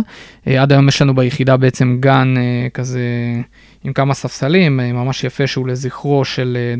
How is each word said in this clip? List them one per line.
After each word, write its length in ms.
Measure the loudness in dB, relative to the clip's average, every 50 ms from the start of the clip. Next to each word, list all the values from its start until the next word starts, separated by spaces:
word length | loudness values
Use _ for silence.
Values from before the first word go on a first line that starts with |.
| 4 0 -4 -18 -20 -20 -20 -8 -4 0
אה, 140 | 2 2
עד 100 | 4 6
היום 160 | 6 6 6 4
יש 140 | 4 2
לנו 140 | 2 2 2
ביחידה 420 | 2 2 0 0 0 2 2 2 4
בעצם 400 | 2 2 2 2 2 2 2 2
גן, 340 | 2 2 4 4 2 2 2 0
אה, 300 | 0 -2 -2 -2 -4 -4 -6
כזה 280 | -6 -6 -6 -6 -4 -4 -4 -4 -4 -4 -4 -4 -6 -8 -10 _ _ -20 -20 _ _ -10
עם 100 | -6 -2
כמה 200 | 0 0 0 0
ספסלים, 640 | -2 -6 -8 -6 -4 -2 0 2 2 4 2 2 0
אה, 140 | 0 -2 -2
ממש 300 | -2 -2 -4 -4 -4 -6
יפה, 240 | -6 -4 -2 -2 -2
שהוא 200 | -2 -4 -4 -4
לזכרו 580 | -4 -6 -6 -8 -8 -6 -2 0 0 0 0
של, 320 | -2 -2 -4 -4 -2 -2 -2
אה, 160 | -2 -4 -4 -4